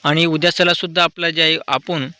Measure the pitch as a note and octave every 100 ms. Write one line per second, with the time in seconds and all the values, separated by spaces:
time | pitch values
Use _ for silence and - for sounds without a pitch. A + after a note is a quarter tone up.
0 | C#3+ D#3 E3+ D#3 E3+ - F3 F3 F3+ E3
1 | E3+ - E3+ D#3+ D#3+ D#3+ - C3 - E3
2 | C3+